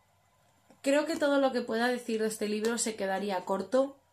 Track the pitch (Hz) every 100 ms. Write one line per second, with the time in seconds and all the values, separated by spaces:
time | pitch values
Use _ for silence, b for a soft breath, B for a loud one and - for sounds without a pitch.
0 | _ _ _ _ _ _ _ _ 277 285
1 | 302 330 285 277 262 233 - 226 247 247
2 | - 220 220 208 208 214 220 233 - -
3 | 190 190 202 185 190 196 190 262 277 -
4 | _